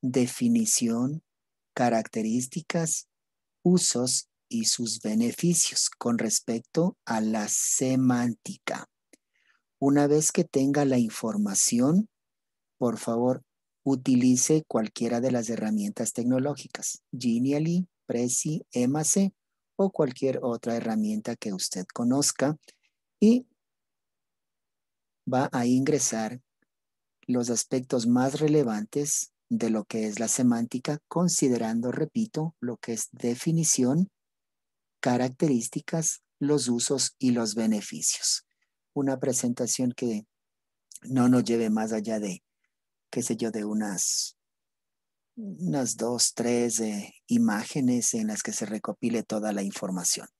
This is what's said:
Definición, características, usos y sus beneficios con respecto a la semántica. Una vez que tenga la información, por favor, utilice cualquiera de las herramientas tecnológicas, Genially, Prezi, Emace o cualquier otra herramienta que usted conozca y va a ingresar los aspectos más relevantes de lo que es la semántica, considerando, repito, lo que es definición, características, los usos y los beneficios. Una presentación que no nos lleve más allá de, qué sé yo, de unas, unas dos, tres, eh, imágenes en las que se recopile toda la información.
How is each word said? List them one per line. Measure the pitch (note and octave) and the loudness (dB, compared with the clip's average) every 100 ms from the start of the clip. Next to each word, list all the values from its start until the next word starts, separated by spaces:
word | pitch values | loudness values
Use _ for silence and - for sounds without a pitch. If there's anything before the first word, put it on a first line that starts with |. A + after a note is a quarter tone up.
Definición, | C3 B2+ B2 - A#2+ A#2 A2 - A#2 A2+ B2+ D#3 _ _ _ _ _ | 0 2 0 2 2 4 2 2 2 0 -2 -4 _ _ _ _ _
características, | - B2 A2+ G#2+ - A2 A#2+ B2+ - D#3 F3 D#3+ - - _ _ _ _ _ | 0 2 2 -2 -4 -2 -2 -2 -8 -6 -4 -2 -4 -8 _ _ _ _ _
usos | F3 F3+ - B2 B2+ - - _ _ | 4 4 4 0 0 -2 -6 _ _
y | A#2 A2 | -2 -2
sus | - A#2 G#2+ | -2 -4 -6
beneficios | A2 A2 A#2 - E3+ E3+ - - - | -2 0 0 0 0 2 0 0 -4
con | - A#2+ A#2 | -2 -2 0
respecto | A2+ - - A#2 - - F3 - - | 0 -2 -2 -6 -2 0 0 -2 -4
a | A2+ | -2
la | A2 A2 G#2 | 0 -2 -2
semántica. | - - - C3 C3 C3 B2 A#2+ A2+ - G3 - - - _ _ _ _ _ _ _ _ _ | -2 -2 0 2 2 4 2 0 -4 -10 -12 -8 -8 -10 _ _ _ _ _ _ _ _ _
Una | C#3 C#3+ C#3+ | 2 4 6
vez | D3+ D#3 | 4 4
que | - | 2
tenga | E3 C#3 C3+ C#3+ | 0 2 2 2
la | C#3 B2+ | 4 4
información, | A2+ - A2+ G#2 G#2 G2 - A#2+ C3 F3+ A3 _ _ _ _ _ _ _ | 2 -2 -4 -2 0 0 2 2 4 4 2 _ _ _ _ _ _ _
por | B2 A2+ | -2 -2
favor, | - A#2 B2 B2+ _ _ _ _ | -4 0 0 0 _ _ _ _
utilice | - C3+ C3 B2+ B2+ B2+ - D#3 D#3 | -2 0 2 4 6 4 4 2 2
cualquiera | A#2+ G#2+ - A#2 A#2 | -4 -4 -4 -2 0
de | C3 | 0
las | B2 A2+ | 0 -2
herramientas | A#2 G#2+ G#2+ G#2 - A2+ | -4 -2 -2 -4 -6 -6
tecnológicas, | - A#2+ C3 C3+ C#3+ - - - - _ B2+ | -2 0 0 0 -4 -10 -10 -8 -10 _ -4
Genially, | A#2+ A#2 C3 D3 D#3+ F3 F3+ _ _ | 0 2 2 2 2 0 -2 _ _
Prezi, | A#2+ B2 - D3+ D#3 - | -2 0 0 -2 -4 -4
Emace | B2 B2 D3 D3+ - G3 _ _ _ _ - | 0 0 2 2 2 2 _ _ _ _ -2
o | G3 | -2
cualquier | - D3 B2+ C3+ C3 | 2 0 2 -2 0
otra | B2+ A#2 - A#2 | -2 -4 -2 -2
herramienta | A2+ A2 G#2+ G#2+ G#2+ | -2 -2 -2 -2 -4
que | A#2 A2 | -6 -6
usted | F#2+ - F#3 F#3 | -6 -6 -6 -10
conozca | - A#3+ C#3+ D3 - C3+ D#3 - _ _ _ _ _ | -2 0 2 0 0 0 -2 -10 _ _ _ _ _
y | G#3 B3 - _ _ _ _ _ _ _ _ _ _ _ _ _ _ _ _ _ - | 4 4 0 _ _ _ _ _ _ _ _ _ _ _ _ _ _ _ _ _ -2
va | B2+ C#3+ | 0 0
a | C3 A#2+ | 0 2
ingresar | B2+ C3+ D3+ - A2 A2 B2+ _ _ _ _ _ _ _ _ - | 4 4 2 0 -2 -6 -8 _ _ _ _ _ _ _ _ -2
los | B2 A#2+ | -2 0
aspectos | A#2 - C3 B2+ C3 A2+ | -2 -2 -4 0 0 4
más | B2 C3 D3 | 4 2 2
relevantes | D3+ D3+ B2+ G#2+ G#2+ C#3+ D3 - - _ _ | 4 4 2 -2 -4 -4 -2 -4 -4 _ _
de | A#2 A2+ | -2 0
lo | A2 | -2
que | G2+ A2+ A2 | -2 -4 -4
es | G#2 | -4
la | A2 | -2
semántica, | - B2 A#2 A#2 B2+ C#3+ D3+ _ | 2 2 2 -2 -4 -4 -6 _
considerando, | E3 F3 - C#3+ A#2+ A2+ A#2 B2 | 0 0 2 2 2 0 -2 -2
repito, | A#2+ D#3 - A2 - D#3+ - | -2 -2 -2 -2 -2 -6 -6
lo | B2 A2+ | -8 -8
que | - | -8
es | A2+ - | -8 -8
definición, | - B2 B2 - E3 D#3 - B2 D3+ G3 _ _ _ _ _ _ _ _ _ | -4 -4 -2 0 2 2 2 4 2 0 _ _ _ _ _ _ _ _ _
características, | - B2 B2+ C3 D#3+ B2 A2+ - - E3 D#3 - _ _ | 0 0 0 0 0 2 0 -8 -6 -4 -2 -6 _ _
los | C#3+ D3 B2 | 0 2 2
usos | A#2+ - C3+ - _ | 0 0 0 -2 _
y | C3 | 2
los | A#2+ A2+ | 2 0
beneficios. | G#2 A2 G#2+ G2 D#2 - - - - _ _ _ _ _ | 0 0 0 -4 -4 -4 -2 -2 -4 _ _ _ _ _
Una | - C#3 C3 | -4 -2 -2
presentación | C3 B2 B2 B2 A#2+ - B2+ | -2 0 -2 -2 -2 0 -2
que | A#2+ B2 G#2+ A2 _ _ _ _ _ _ - | -2 -4 -4 -8 _ _ _ _ _ _ -20
no | - C3 B2 | -4 2 6
nos | B2+ | 6
lleve | A2 A#2 A2 | 4 0 2
más | G#2+ A2 | 0 0
allá | A2 G#2 A2 | -2 -2 -4
de, | G#2 F3+ _ _ _ _ _ _ _ | -4 -8 _ _ _ _ _ _ _
qué | - | -6
sé | A#2 A2+ | -4 -2
yo, | A#2 | -4
de | A2 | -4
unas, | G#2 G#2+ G#2+ F#2 - - - - _ _ _ _ _ _ _ _ _ - | -4 -2 -2 -2 -2 -2 -6 -10 _ _ _ _ _ _ _ _ _ -14
unas | G#3 D#3 F3 D3+ B2 - | -12 -6 -4 -2 -2 -4
dos, | A2+ B2 - | -4 0 -2
tres, | - A#2 A#2+ A#2+ A2 | 0 0 0 0 -2
eh, | A2 G#2 G2+ _ - | -4 -6 -10 _ -2
imágenes | A#2 A2+ G#2 A2+ D3+ B2+ B2 A#2 | 2 2 0 -4 -2 0 0 0
en | A#2 G#2+ | -2 -4
las | G#2+ | -6
que | - | -6
se | G#2+ | -6
recopile | G#2 G#2+ - G2+ A#2+ A2+ | -6 -6 -8 -4 -2 -2
toda | - A2 G#2+ | -2 -4 -2
la | G2+ | -2
información. | G2 - G2 F#2 F2 - - | -4 -6 -6 -4 -2 -4 -8